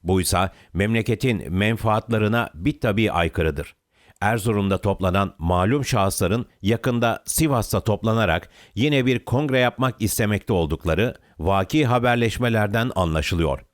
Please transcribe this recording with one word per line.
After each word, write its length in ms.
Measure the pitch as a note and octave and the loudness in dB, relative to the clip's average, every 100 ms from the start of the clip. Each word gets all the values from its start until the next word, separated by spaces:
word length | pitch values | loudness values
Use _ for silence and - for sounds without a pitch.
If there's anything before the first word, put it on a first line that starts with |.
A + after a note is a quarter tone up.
Buysa 480 | E2+ F#2+ E2+ F#2 F#2+ - - | 0 0 2 0 0 -4 -8
memleketin 800 | E2 G#2 A2+ A2 A2 C3 G#2 A#1+ | -2 0 0 0 0 0 -2 -2
menfaatlarına 960 | F2+ G#2+ A2+ A2+ G#2+ - A2+ G#2+ A#2 A2+ | 0 0 0 0 0 0 0 2 0 -2
bittabi 580 | D2+ G#2+ - A#2+ G2+ G#2+ | -4 -4 -2 -2 2 0
aykırıdır. 640 | E2+ E2+ - D#2+ C#2+ - _ _ _ _ _ | 2 0 0 -2 -2 -10 _ _ _ _ _
Erzurum'da 560 | G2+ A#2 G#2+ G#2 G2 F#2+ | -2 0 0 0 0 0
toplanan 580 | G2+ G2 F#2+ F#2+ G2 - | -2 0 0 0 -2 -4
malum 480 | E2+ F2+ F#2+ C#3+ C3 | 0 2 2 0 0
şahısların 600 | A#2 G2 - F2+ A2 - _ | 0 0 0 0 -2 -4 _
yakında 640 | G2 A2+ C3 A#2+ A#2 G#2+ - | -2 0 0 0 0 -2 -6
Sivas'ta 560 | - D#3+ B2+ G2+ G2+ | -2 0 0 0 -2
toplanarak 680 | - G2+ A2 A2+ G#2 E2 - - - G2+ | 0 -2 0 0 2 0 -4 -20 -12 -2
yine 300 | C#3+ C#3+ B2+ | 0 2 2
bir 200 | A#2+ - | -2 -2
kongre 340 | A#2+ D3 B2+ | -2 0 2
yapmak 360 | B2 - B2+ - | 0 0 -4 -2
istemekte 540 | G#2+ - G#2 G2+ - | -4 0 0 -2 0
oldukları 600 | F#2+ D#2+ C#2 F2 D#2+ A#2+ - _ - | 0 0 -2 -2 0 -2 -4 _ -4
vaki 460 | E2 G2 F#2+ D#3 C3 | 0 0 0 0 2
haberleşmelerden 1040 | B2 A#2+ A#2+ A2+ - B2 A2 G#2 A2+ A#2+ - | 2 2 2 0 0 0 0 0 0 -2 0
anlaşılıyor. 640 | F2 D#2 D2 F2 D#2 C2+ - | 0 0 -2 0 0 -2 -8